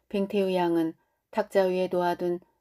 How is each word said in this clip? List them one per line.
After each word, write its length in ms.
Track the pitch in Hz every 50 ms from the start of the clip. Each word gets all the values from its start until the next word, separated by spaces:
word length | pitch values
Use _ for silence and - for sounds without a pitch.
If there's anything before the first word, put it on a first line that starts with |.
| _ -
뱅태유 440 | - 202 196 196 - 202 190 185 185
양은 400 | 180 175 170 170 165 160 160 170 _ _ _ _ _ _ _
탁자 360 | - 220 202 - - 196 190
위에 200 | 185 180 185 185 180
놓아둔 520 | 185 180 175 175 175 - 180 175 175 175 - _ _ _